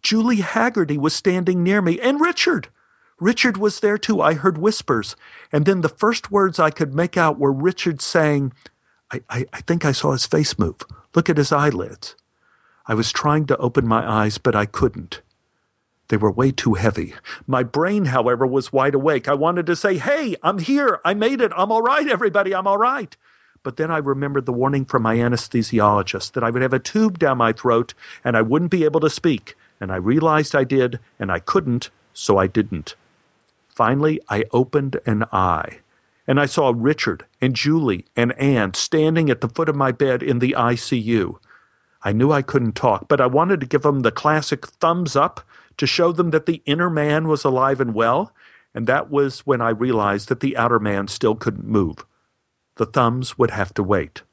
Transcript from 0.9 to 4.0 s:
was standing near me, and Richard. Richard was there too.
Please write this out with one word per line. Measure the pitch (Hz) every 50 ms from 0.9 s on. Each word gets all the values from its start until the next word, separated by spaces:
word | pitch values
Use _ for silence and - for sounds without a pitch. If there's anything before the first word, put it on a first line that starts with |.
| 147 147
was | 139 156 -
standing | - - 190 180 185 180 180 185 180
near | 170 180 196 208
me, | 190 170 170 170
and | 220 247 277 285
Richard. | 311 349 349 - - 359 339 190 - - _ _ _ _ _ _ _ _ _ _
Richard | 165 202 240 - - 254 208 190
was | 208 208 196 -
there | - 208 208
too. | 208